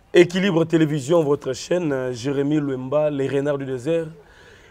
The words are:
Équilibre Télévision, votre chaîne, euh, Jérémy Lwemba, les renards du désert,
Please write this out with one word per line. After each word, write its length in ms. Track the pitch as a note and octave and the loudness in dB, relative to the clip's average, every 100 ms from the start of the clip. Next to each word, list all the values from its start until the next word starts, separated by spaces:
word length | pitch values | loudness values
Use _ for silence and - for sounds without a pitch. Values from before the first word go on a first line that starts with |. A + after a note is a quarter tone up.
| _ | _
Équilibre 500 | F3 F3 F3+ G3 E3 | 4 4 4 2 2
Télévision, 580 | E3 E3+ D#3 D#3 B2+ E3+ | 2 2 2 0 0 2
votre 300 | C#3+ C#3+ C3 | 2 0 -2
chaîne, 400 | B2+ - F3 E3 | -6 -2 -2 0
euh, 220 | C3+ B2+ | -2 -4
Jérémy 480 | B2 B2+ C#3 C#3+ D3+ | -6 -4 -2 0 0
Lwemba, 480 | C#3+ C3 C3 D3 D3+ | -2 -4 -2 0 0
les 180 | C#3+ C3+ | -2 -2
renards 300 | C#3 C#3 C#3+ | -2 -2 -4
du 80 | C3+ | -4
désert, 420 | C3 B2 E3 D#3+ D#3+ - - - - - | -6 -2 -4 -4 -12 -20 -20 -20 -20 -20